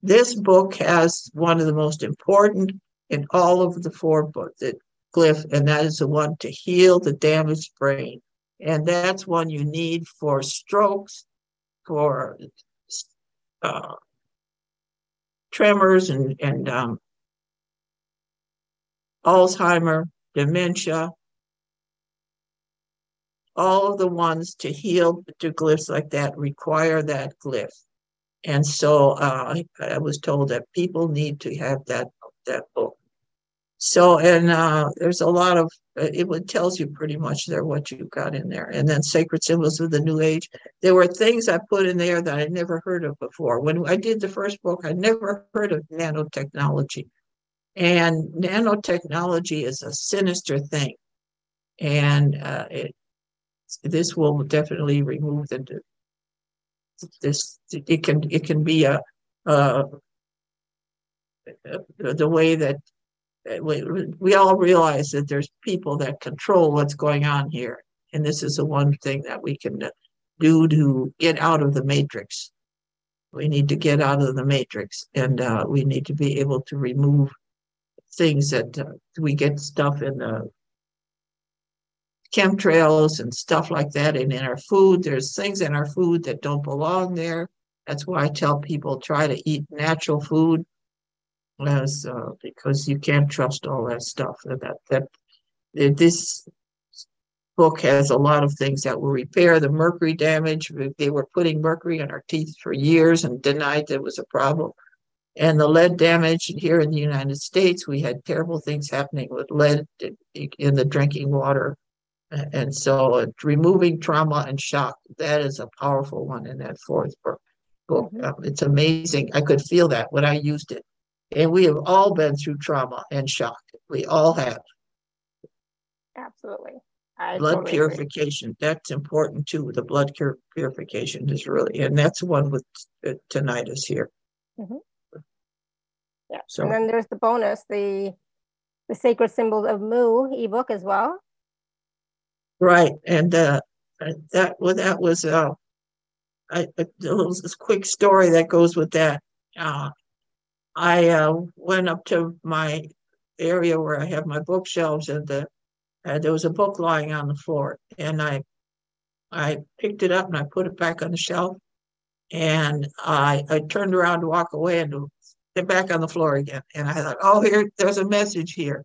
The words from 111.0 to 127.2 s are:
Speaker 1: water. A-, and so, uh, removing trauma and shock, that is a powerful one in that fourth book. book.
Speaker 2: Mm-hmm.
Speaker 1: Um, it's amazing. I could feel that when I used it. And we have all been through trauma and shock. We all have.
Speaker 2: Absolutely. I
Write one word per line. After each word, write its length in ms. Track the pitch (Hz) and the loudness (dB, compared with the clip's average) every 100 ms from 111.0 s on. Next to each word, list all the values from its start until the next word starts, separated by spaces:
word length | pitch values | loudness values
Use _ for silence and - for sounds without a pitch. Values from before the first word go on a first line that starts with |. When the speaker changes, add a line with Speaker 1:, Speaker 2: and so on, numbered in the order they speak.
| 143 147 139 | 0 0 -2
Speaker 1:
water. 460 | 139 135 139 - 143 _ _ _ _ _ | -2 0 0 -2 -8 _ _ _ _ _
A-, 160 | 147 143 | -10 -6
and 220 | 147 127 | -4 -4
so, 400 | 139 - 135 131 | -4 0 2 4
uh, 120 | 120 117 - | 2 0 -4
removing 580 | 151 147 170 190 175 160 | 0 4 4 6 4 0
trauma 440 | 160 156 156 147 127 | 0 0 2 0 -4
and 120 | 139 | -6
shock, 360 | - 143 127 - _ - | -4 -2 -2 -6 _ -8
that 220 | 156 151 | -2 0
is 200 | 143 135 | -2 -6
a 80 | 110 _ | -14 _
powerful 480 | 139 139 139 - 135 | -2 -2 -2 -8 -8
one 200 | 127 - | -10 -12
in 120 | 131 | -12
that 200 | 131 - | -12 -14
fourth 340 | - 139 143 135 | -4 -4 -4 -6
book. 160 | - - _ _ _ _ _ | -8 -8 _ _ _ _ _
book. 220 | - 233 | -2 -2
Speaker 2:
Mm-hmm. 120 | 214 | -6
Speaker 1:
Um, 100 | 240 139 | -8 -6
it's 200 | - 143 | -8 -2
amazing. 680 | 143 143 160 160 165 147 135 | 2 4 4 2 -2 -4 -2
I 80 | 147 | -2
could 200 | 147 143 | 2 0
feel 260 | - 170 170 | 2 2 4
that 240 | 120 117 | 2 -2
when 120 | 143 | 0
I 100 | 147 | 2
used 380 | 147 147 147 - | 2 -2 -4 -6
it. 120 | - - _ _ _ _ | -14 -16 _ _ _ _
And 160 | - 160 | 0 2
we 140 | 175 | 6
have 140 | 180 147 165 | 4 4 2
all 260 | 185 202 | 4 4
been 240 | 180 151 143 | 4 0 0
through 220 | 160 143 | -4 -8
trauma 460 | 143 147 127 123 - | -4 -2 -2 -8 -8
and 180 | 139 135 | -6 -4
shock. 280 | - 120 - _ - _ | -4 -4 -6 _ -20 _
We 160 | 139 | -8
all 300 | - 156 156 | 0 4 4
have. 260 | 165 127 110 _ _ _ _ _ _ _ _ - _ _ _ _ _ _ | 2 -2 -6 _ _ _ _ _ _ _ _ -20 _ _ _ _ _ _
Speaker 2:
Absolutely. 580 | - 262 _ 220 - - 254 _ _ _ | -20 -20 _ -16 -14 -16 -20 _ _ _
I 220 | _ | _